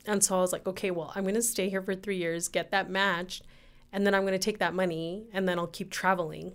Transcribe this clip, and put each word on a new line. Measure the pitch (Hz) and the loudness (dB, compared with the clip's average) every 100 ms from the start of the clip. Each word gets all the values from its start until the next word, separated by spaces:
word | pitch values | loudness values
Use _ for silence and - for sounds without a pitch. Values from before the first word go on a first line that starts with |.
| 220 | 0
And | 208 | 2
so | - 185 | 4 4
I | |
was | 185 | 2
like, | - 196 | 0 -4
"Okay, | 185 196 | -2 -2
well, | 175 156 196 | -2 -4 -2
I'm | 190 | 0
gonna | 214 | 0
stay | 233 - 190 | 0 0 0
here | 190 | 0
for | 190 190 | -2 -4
three | 202 190 | -2 -2
years, | 170 170 170 | 0 -2 -2
get | 180 170 | -2 0
that | 196 180 | 0 0
matched, | 190 196 175 180 - - - - - - | 2 2 0 -4 -10 -14 -20 -20 -20 -6
and | 196 202 | 2 4
then | |
I'm | 196 196 | 4 4
gonna | 190 | 2
take | 202 208 | 0 0
that | 175 | 0
money, | 180 185 160 165 190 220 | 2 0 0 -4 -8 -6
and | 190 185 | 0 0
then | 175 | 0
I'll | 170 | -2
keep | - 190 | -6 -8
traveling." | - 185 185 160 156 175 | 0 2 2 0 -6 -12